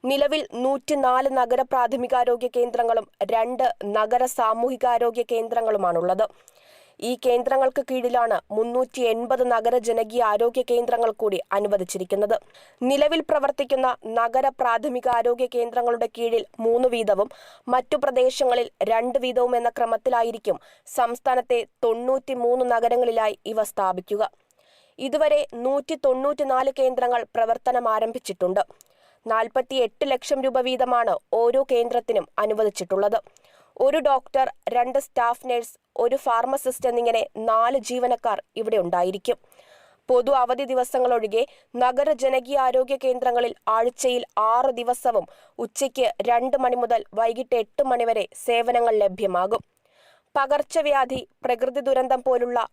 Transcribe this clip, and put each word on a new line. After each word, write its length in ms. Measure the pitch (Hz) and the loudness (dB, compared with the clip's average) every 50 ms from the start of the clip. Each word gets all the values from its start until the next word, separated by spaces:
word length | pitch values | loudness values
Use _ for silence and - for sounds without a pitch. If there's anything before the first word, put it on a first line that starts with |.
| - 254 | -2 -2
നിലവിൽ 300 | 277 277 285 285 294 311 277 - - 233 247 | 0 0 0 0 0 -2 -4 -6 -8 -4 -2
നൂറ്റിനാല് 640 | 262 277 269 _ - 302 277 262 247 254 262 269 269 262 | -2 -2 -2 _ -4 -2 0 2 2 2 2 0 0 0
നഗര 240 | 262 247 233 247 247 262 - | -2 0 0 0 -2 0 -2
പ്രാഥമികാരോഗ്യ 760 | - 254 247 233 247 247 247 240 - 247 247 247 240 233 247 247 - | 0 0 0 0 -2 -4 -2 -2 0 0 2 2 0 0 -2 -4 -2
കേന്ദ്രങ്ങളും 500 | 247 240 240 240 233 233 233 233 226 208 _ _ _ 202 185 226 | -2 -2 0 0 -2 0 2 0 0 -2 _ _ _ -4 -2 0
രണ്ട് 300 | 226 226 240 254 240 254 240 - - - 202 202 | 0 0 -2 -2 0 0 -2 -2 -4 -8 -4 -2
നഗര 260 | 214 214 220 247 247 254 254 - | -2 0 2 2 0 0 0 0
സാമൂഹികാരോഗ്യ 880 | - 233 220 220 - 233 262 262 220 - 247 240 233 240 233 226 240 233 - | 0 0 0 0 0 -2 -4 -2 -2 0 0 2 2 0 0 0 -2 -4 -2
കേന്ദ്രങ്ങളുമാണുള്ളത്. 920 | 247 226 226 226 233 233 226 220 214 202 190 175 170 170 170 180 185 190 220 - - _ _ - _ _ _ _ - - - _ _ _ - 233 | -2 -4 -2 -2 -2 -2 0 0 0 0 0 0 0 0 0 0 0 0 0 -2 -4 _ _ -20 _ _ _ _ -20 -20 -20 _ _ _ -6 -6
ഈ 20 | 254 240 - | -6 -2 0
കേന്ദ്രങ്ങൾക്ക് 560 | 254 240 240 240 254 269 262 269 262 254 285 254 - | 2 2 2 2 0 2 2 2 2 0 -2 -4 -2
കീഴിലാണ് 480 | 262 254 240 247 240 247 233 226 208 170 - _ 202 | -4 -2 -2 0 0 2 2 2 0 -2 -2 _ -2
മുന്നൂറ്റി 440 | 214 226 240 240 247 262 247 - 262 247 233 | -2 -2 0 0 -2 -2 -2 -2 -2 0 0
എൺപത് 320 | 220 226 240 226 269 247 254 247 240 | 0 0 0 -2 0 0 2 2 0
നഗര 240 | 226 220 233 247 247 214 | 2 2 2 0 2 0
ജനകീയ 360 | 226 226 226 226 214 226 247 233 214 | 0 -2 -2 -2 -2 0 0 2 2
ആരോഗ്യ 320 | 208 208 233 240 233 262 247 - | 2 2 0 0 0 -2 -2 0
കേന്ദ്രങ്ങൾ 400 | 247 240 240 240 240 233 233 226 220 - | 0 0 2 0 0 0 0 -2 -2 -2
കൂടി 180 | 220 208 190 175 - _ 196 | -2 -2 -2 -2 -4 _ -2
അനുവദിച്ചിരിക്കുന്നത്. 760 | 196 208 202 208 196 180 175 - 185 185 180 202 196 208 202 - - - - _ - - - _ _ 247 254 | -2 0 0 0 -2 -2 -4 -6 -8 -4 -4 -2 -2 0 0 0 -4 -4 -14 _ -20 -20 -20 _ _ -2 0
നിലവിൽ 340 | 277 285 294 302 320 320 302 - | 2 2 2 2 2 -2 0 0
പ്രവർത്തിക്കുന്ന 580 | 311 294 269 277 285 - 277 254 277 262 262 262 247 - - 220 226 233 | 0 0 0 -2 -2 -2 -2 -2 0 0 0 0 -2 -4 -8 -4 -2 -2
നഗര 260 | 233 233 226 254 262 269 262 - | -2 0 0 0 0 0 0 0
പ്രാഥമികാരോഗ്യ 920 | 262 240 233 226 220 294 247 247 - 254 240 233 233 240 240 240 254 247 - | 0 0 0 0 -2 -2 -6 -2 -2 0 0 2 2 0 0 0 -2 -4 -2
കേന്ദ്രങ്ങളുടെ 540 | 240 233 233 233 247 240 240 240 233 233 226 _ | -4 -4 -2 -2 -2 0 0 0 0 -2 -4 _
കീഴിൽ 280 | 233 233 233 226 233 - - - - 226 | -4 -4 0 0 -2 -2 -4 -10 -2 0
മൂന്ന് 220 | 226 233 240 254 254 233 | 0 2 4 2 2 2
വീതവും 340 | 233 220 208 202 185 - - - - - - - - _ - 247 | 0 0 0 2 2 0 -2 -4 -20 -20 -20 -20 -16 _ -2 -2
മറ്റു 220 | 262 254 - 302 294 - | -2 0 0 -2 0 0
പ്രദേശങ്ങളിൽ 640 | 269 247 254 254 254 - - 277 254 240 247 240 - _ _ - 208 | 0 2 2 2 2 2 2 0 2 2 2 0 -4 _ _ -2 0
രണ്ട് 280 | 226 226 233 247 247 277 240 | 2 0 0 0 -2 -2 -2
വീതവും 300 | 254 240 247 247 247 247 240 | 0 0 2 2 2 2 0
എന്ന 120 | 240 233 - - | 0 -2 -2 0
ക്രമത്തിലായിരിക്കും 800 | 240 226 226 220 _ 262 247 233 226 233 226 226 _ 208 175 - - - - _ _ - - - | -2 0 -2 -2 _ 0 2 2 0 0 -4 -4 _ -4 -4 -4 -6 -20 -20 _ _ -8 -2 0
സംസ്ഥാനത്തെ 680 | 247 233 240 - _ 262 254 254 240 _ 247 233 226 _ _ _ - | 0 0 0 -2 _ 0 0 0 0 _ -2 -2 -2 _ _ _ 0
തൊണ്ണൂറ്റിമൂന്ന് 800 | 233 220 233 240 254 262 269 262 - 262 247 240 240 247 254 254 247 240 | 0 0 0 0 -2 -2 -2 _ -4 -4 -2 2 2 2 2 2 2 2
നഗരങ്ങളിലായി 640 | 226 226 233 240 240 247 240 226 226 220 214 214 _ _ - 220 | 2 2 2 2 2 2 0 0 0 0 0 -2 _ _ -6 -2
ഇവ 100 | 220 214 - - | -2 -2 -2 -2
സ്ഥാപിക്കുക. 500 | - 196 185 180 180 180 - 208 202 214 - _ _ _ _ _ _ _ _ _ _ _ _ _ - 262 269 | -2 -2 -2 -2 -4 -6 -6 -2 -2 -2 -4 _ _ _ _ _ _ _ _ _ _ _ _ _ -10 -8 -4
ഇതുവരെ 340 | 247 302 - 302 302 294 190 - - 233 240 | 0 0 2 4 2 2 0 -2 -8 -6 -2
നൂറ്റിതൊണ്ണൂറ്റിനാല് 1080 | 262 277 285 277 - 330 277 - 269 254 254 269 285 294 262 294 269 262 254 262 269 262 - | -2 -2 -2 -2 -4 -8 -2 0 0 0 2 0 -2 -2 -2 -2 0 0 0 0 -2 0 0
കേന്ദ്രങ്ങൾ 420 | 262 254 254 254 254 247 247 240 220 - _ | 0 0 2 0 0 0 0 -2 -2 -4 _
പ്രവർത്തനം 500 | 233 226 220 226 - _ 254 247 247 240 226 220 | -2 0 0 0 -2 _ 0 0 0 0 0 0
ആരംഭിച്ചിട്ടുണ്ട്. 680 | 214 226 226 226 254 _ - 190 _ 185 180 190 202 - _ - _ - _ _ _ _ _ _ _ _ 226 | 0 -2 -4 -4 -8 _ -10 -6 _ -2 0 0 -2 -2 _ -8 _ -20 _ _ _ _ _ _ _ _ -2
നാൽപത്തിയെട്ട് 760 | 220 220 226 233 _ 262 254 _ 269 262 240 214 _ _ 302 277 | 0 0 0 0 _ -4 -2 _ 0 -2 -2 -2 _ _ -2 -2
ലക്ഷം 280 | 262 254 - - 294 269 262 | -2 -2 0 -4 -2 0 0
രൂപ 160 | 269 240 262 247 | 0 0 0 0
വീതമാണ് 480 | 262 254 233 254 247 247 240 233 196 180 - _ _ - 226 | 0 0 0 0 2 2 0 2 0 -2 -2 _ _ 0 2
ഓരോ 180 | 233 240 240 269 269 - | 2 2 2 2 0 2
കേന്ദ്രത്തിനും 560 | 254 233 233 240 - 240 240 - 220 196 170 _ _ - 214 | 0 0 0 0 -2 -4 -2 0 -2 -2 -2 _ _ -4 -2
അനുവദിച്ചിട്ടുള്ളത്. 720 | 214 214 214 220 208 202 - 185 175 196 190 202 208 202 220 - - _ _ _ _ _ _ _ _ _ - 247 | -2 0 0 0 0 -2 -4 -6 -2 0 0 0 0 0 -2 -4 -8 _ _ _ _ _ _ _ _ _ 0 2
ഒരു 140 | 269 285 320 262 | 2 2 2 2
ഡോക്ടർ, 400 | 294 277 262 - - - 269 262 254 - - _ - 233 | 2 0 0 0 -2 -2 0 0 0 -4 -10 _ -4 -2
രണ്ട് 240 | 247 240 254 247 269 - | 0 -2 0 -2 -4 -4
സ്റ്റാഫ് 420 | - _ - 240 233 240 - - 254 | -2 _ -2 0 0 -2 -4 -4 -4
നഴ്സ്, 240 | 247 240 233 - - _ _ _ _ - 233 | -4 -4 -4 -8 -16 _ _ _ _ -2 0
ഒരു 140 | 240 254 269 - | 0 0 0 0
ഫാർമസിസ്റ്റ് 640 | 262 233 226 233 254 269 277 - 254 254 - - 254 | 0 0 0 0 0 -2 -2 -4 -6 -6 -2 -4 -2
എന്നിങ്ങനെ 340 | 240 240 240 233 226 226 - - _ 214 220 226 | 0 0 0 2 0 0 -2 -4 _ -6 -2 0
നാല് 300 | 220 220 226 240 269 269 214 - | 2 2 2 2 0 -2 -4 -4
ജീവനക്കാർ 480 | 247 254 247 254 247 - - 240 202 - - _ _ - | -4 -2 0 0 0 0 0 -4 -4 -4 -6 _ _ -8
ഇവിടെ 160 | 220 220 226 208 180 | -4 0 0 0 0
ഉണ്ടായിരിക്കും. 560 | 175 180 175 180 185 190 196 _ - 240 - _ _ _ - - _ - - _ _ _ _ _ - | 2 0 2 0 0 -2 -4 _ -4 -4 -4 _ _ _ -20 -20 _ -20 -20 _ _ _ _ _ 2
പൊതു 220 | 254 247 240 254 277 262 247 | 2 2 4 4 2 2 2
അവധി 220 | 233 247 247 277 240 262 | 2 0 -2 -2 -2 -2
ദിവസങ്ങളൊഴികെ 720 | 254 247 - - 262 254 247 240 233 220 214 196 226 - - - _ _ _ - 240 247 | -2 -2 0 0 0 2 2 2 0 0 0 0 -2 -2 -2 -6 _ _ _ -2 0 0
നഗര 280 | 247 254 254 285 311 302 247 269 | 2 2 2 0 0 0 0 0
ജനകീയ 400 | 262 262 262 240 247 285 277 262 | 0 0 0 -2 0 0 0 2
ആരോഗ്യ 300 | 254 247 262 262 254 277 254 262 | 2 2 0 0 0 -4 -2 0
കേന്ദ്രങ്ങളിൽ 460 | 262 254 247 254 254 240 240 240 233 - _ _ - 220 | -2 -2 0 0 0 0 0 0 -2 -4 _ _ 0 2
ആഴ്ചയിൽ 460 | 226 226 247 247 - - 254 247 247 240 _ _ 208 214 220 226 | 2 2 0 -2 0 -2 0 0 0 -4 _ _ 0 2 2 2
ആറ് 180 | 240 254 269 247 240 | 2 2 0 -2 -2
ദിവസവും 460 | 240 240 247 - - 254 233 202 170 - - - - _ _ - 240 | -4 -4 -4 0 -2 0 0 0 -4 -4 -18 -20 -20 _ _ -10 -10
ഉച്ചയ്ക്ക് 440 | 214 _ - 277 262 _ - 247 214 - - 202 226 | -8 _ -4 -4 -4 _ 0 -2 -2 -2 -2 0 0
രണ്ട് 260 | 240 233 240 262 269 269 254 | 2 2 2 0 0 0 0
മണി 140 | 247 247 240 240 | 0 0 0 0
മുതൽ 180 | 233 233 220 220 - - 208 | 0 0 -2 -2 -4 -4 0
വൈകിട്ട് 380 | 226 226 233 233 254 _ 254 233 220 | 0 0 0 -4 -4 _ -2 -2 -2
എട്ട് 220 | _ _ - 285 262 | _ _ -2 0 0
മണി 160 | 254 240 233 233 | 0 0 2 2
വരെ 140 | 226 220 190 - - - - | 2 0 0 -4 -8 -10 -2
സേവനങ്ങൾ 480 | - 233 233 233 240 247 240 233 233 220 214 202 | 0 0 2 2 2 2 2 2 2 2 2 2
ലഭ്യമാകും. 600 | 196 185 185 214 196 185 180 185 196 220 - - _ _ _ _ _ _ _ _ _ _ _ _ _ _ | 0 0 -2 -4 -2 0 0 0 0 -2 -4 -6 _ _ _ _ _ _ _ _ _ _ _ _ _ _
പകർച്ചവ്യാധി, 800 | 285 269 269 285 294 285 _ - 330 302 294 285 269 269 254 262 262 - _ _ _ - | -2 0 0 0 -2 -2 _ -2 -2 0 2 2 2 2 0 -2 -8 -8 _ _ _ -2
പ്രകൃതി 360 | 247 247 233 247 254 247 285 247 | -2 -2 0 -2 -4 -4 -4 0
ദുരന്തം 340 | 269 269 254 254 254 262 254 247 | 0 2 2 2 2 0 0 2
പോലുള്ള 340 | 262 254 240 240 247 240 233 226 - | 0 0 2 0 0 0 -2 -2 -4